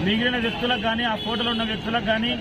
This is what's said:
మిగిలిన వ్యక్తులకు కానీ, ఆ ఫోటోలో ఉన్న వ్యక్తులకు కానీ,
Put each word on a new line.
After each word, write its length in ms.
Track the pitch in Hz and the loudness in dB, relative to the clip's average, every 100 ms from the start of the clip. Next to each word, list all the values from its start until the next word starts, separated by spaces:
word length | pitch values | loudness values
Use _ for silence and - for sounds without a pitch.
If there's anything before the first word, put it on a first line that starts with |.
మిగిలిన 320 | 175 220 240 247 | 2 2 2 0
వ్యక్తులకు 440 | 226 180 240 247 | -2 -2 0 0
కానీ, 240 | 220 226 | 0 0
ఆ 100 | 240 | 0
ఫోటోలో 360 | 214 220 233 240 | 0 -2 -2 0
ఉన్న 120 | 226 | -2
వ్యక్తులకు 420 | 226 214 214 233 | -2 -2 -2 0
కానీ, 280 | 226 220 233 - | 2 2 0 -2